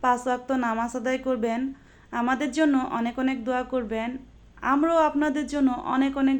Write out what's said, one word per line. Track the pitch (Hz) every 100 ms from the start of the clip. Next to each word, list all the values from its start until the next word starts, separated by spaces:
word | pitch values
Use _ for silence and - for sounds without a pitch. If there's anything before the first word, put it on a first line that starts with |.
পাঁচ | 254 247
ওয়াক্ত | 254 247 247
নামাজ | 269 240 220 233 254
আদায় | 233 262
করবেন, | 262 254 226 226 269 269 - - -
আমাদের | 233 240 262 285
জন্য | 247 311 269 254
অনেক | 233 233 233
অনেক | 262 262
দোয়া | 226 254
করবেন, | 254 262 220 220 233 254 - - - -
আমরাও | - 277 320 330
আপনাদের | 311 285 302 285 294
জন্য | 285 269 247 -
অনেক | 262 277 277
অনেক | 269 269